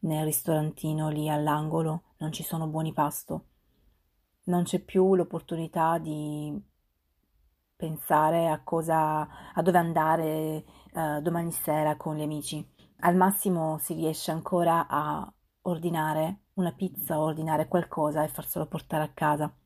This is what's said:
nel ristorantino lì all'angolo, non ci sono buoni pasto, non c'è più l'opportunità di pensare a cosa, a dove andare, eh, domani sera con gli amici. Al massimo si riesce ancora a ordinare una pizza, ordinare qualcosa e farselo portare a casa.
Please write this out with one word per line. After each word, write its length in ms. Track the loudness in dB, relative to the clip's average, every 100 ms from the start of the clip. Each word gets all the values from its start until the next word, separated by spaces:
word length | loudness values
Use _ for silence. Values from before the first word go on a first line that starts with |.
nel 240 | -2 0
ristorantino 840 | 0 -2 0 0 0 -4 -4 -2 -2
lì 180 | -2 -2
all'angolo, 840 | 0 2 0 0 0 0 -2 _ _
non 160 | -8
ci 100 | -6
sono 240 | -6 -4 -4
buoni 260 | -2 -4
pasto, 580 | 0 -2 -2 -8 -10 -10 _ _ _ _ _ _ _ _ _ -2
non 180 | 0
c'è 160 | 2 -2
più 340 | 0 2 6
l'opportunità 840 | 4 2 -4 -6 -6 -4 0 2 2
di 640 | -2 -6 -4 -6 -6 -8 -12 _ _ _ _ _ _ _ _ _ _ _
pensare 720 | -8 -8 2 4 6 4 2
a 120 | 0
cosa, 880 | -2 -2 2 2 2 0 -4 -10 -12
a 80 | -2
dove 160 | 4 4
andare, 880 | 4 2 4 4 2 -2 -2 -4 -8 -20 -14
eh, 280 | -4 -2 -2
domani 300 | -2 -2 -4
sera 440 | -4 -2 0 2 0
con 200 | -4 -4
gli 60 |
amici. 460 | -4 -6 -6 -8 -10 _ -20 _
Al 120 | 4
massimo 640 | 6 6 4 0 2 0 -2
si 160 | -4
riesce 380 | -2 -2 -2 -4
ancora 560 | -4 0 2 4 2 2
a 440 | -2 -2 -4 -6 -14 _ _
ordinare 760 | -6 -4 -2 0 0 0 -2 -4 _
una 180 | -2 -2
pizza, 480 | -2 -6 -6 -4 0
ordinare 480 | 0 -2 -2 0 2
qualcosa 560 | 0 0 0 0 0
e 40 | -2
farselo 380 | -4 -8 -6 -6
portare 380 | -6 -4 -2
a 80 | -2
casa. 420 | 0 0 2 -2 -6